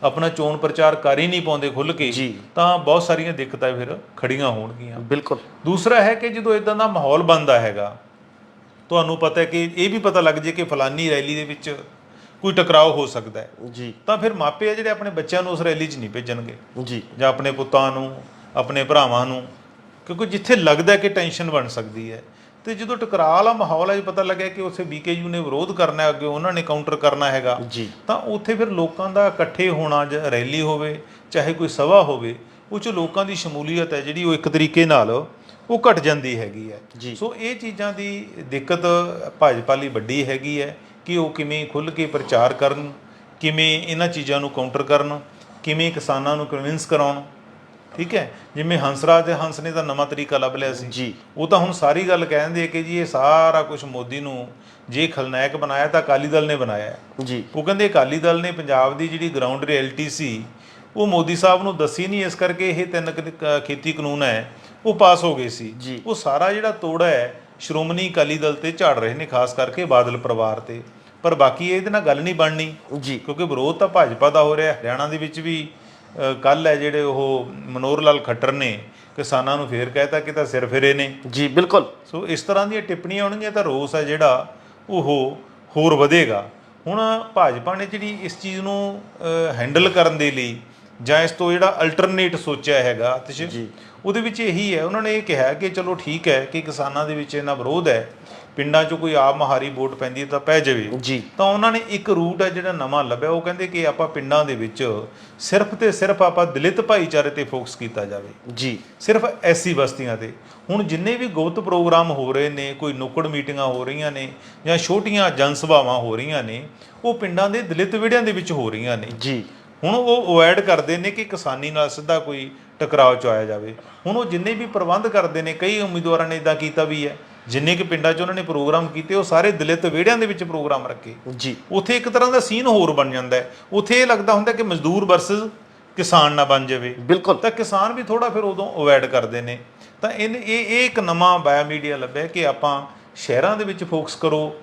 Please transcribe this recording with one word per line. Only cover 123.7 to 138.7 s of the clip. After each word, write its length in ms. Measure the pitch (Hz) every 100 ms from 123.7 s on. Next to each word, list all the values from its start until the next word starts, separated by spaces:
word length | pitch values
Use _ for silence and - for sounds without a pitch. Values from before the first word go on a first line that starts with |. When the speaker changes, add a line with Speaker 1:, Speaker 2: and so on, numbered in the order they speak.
| 110 - - 170
Speaker 1:
ਹੁਣ 100 | 220
ਉਹ 80 |
ਜਿੰਨੇ 300 | 226 170 190
ਵੀ 120 | 226 233
ਪ੍ਰਬੰਧ 400 | 208 170 185 220
ਕਰਦੇ 360 | 208 170 160
ਨੇ, 100 | 160
ਕਈ 280 | 160 180 214
ਉਮੀਦਵਾਰਾਂ 480 | 202 175 170 165 160
ਨੇ 80 | 160
ਇੱਦਾਂ 180 | 156
ਕੀਤਾ 300 | 151 156 156
ਵੀ 240 | 151 151 143
ਹੈ, 80 | 147 - - -
ਜਿੰਨੇ 280 | 127 151 175
ਕੁ 80 |
ਪਿੰਡਾਂ 280 | 180 165 151
'ਚ 80 | 165
ਉਹਨਾਂ 140 | 180
ਨੇ 80 | 185
ਪ੍ਰੋਗਰਾਮ 440 | 175 151 143 160 165
ਕੀਤੇ, 280 | 156 160
ਉਹ 80 | 190
ਸਾਰੇ 300 | 185 165 190
ਦਲਿਤ 340 | 175 156 165 175
ਵਿਹੜਿਆਂ 320 | 156 180 233
ਦੇ 80 | 220
ਵਿੱਚ 180 | 196
ਪ੍ਰੋਗਰਾਮ 420 | 175 160 147 139 127
ਰੱਖੇ। 280 | 123 113 113 127 127
Speaker 2:
ਜੀ। 200 | 131 117 -
Speaker 1:
ਉੱਥੇ 240 | 190 190 240
ਇੱਕ 120 | 233
ਤਰ੍ਹਾਂ 240 | 233 247
ਦਾ 80 | 254
ਸੀਨ 260 | - 220 254
ਹੋਰ 260 | 214 170
ਬਣ 180 | 143 135
ਜਾਂਦਾ 260 | 127 127 127
ਹੈ। 140 | 123 - -
ਉੱਥੇ 280 | 202 202 240
ਇਹ 60 | 254
ਲੱਗਦਾ 260 | 226 202
ਹੁੰਦਾ 200 | 208 208
ਕਿ 100 | 196
ਮਜ਼ਦੂਰ 420 | 220 170 147 190
ਵਰਸਸ 440 | 196 180 180 208 220 - - - - -
ਕਿਸਾਨ 360 | 175 175 147
ਨਾ 120 | 147
ਬਣ 220 | 143 139 127
ਜਾਵੇ। 280 | 131 123 123
Speaker 2:
ਬਿਲਕੁਲ। 380 | 120 185 190 185
Speaker 1:
ਤਾਂ 140 | 226
ਕਿਸਾਨ 420 | 226 220 202 208
ਵੀ 100 | 240
ਥੋੜ੍ਹਾ 260 | 240 226 233
ਫਿਰ 160 | 214
ਉਦੋਂ 280 | 208 185 202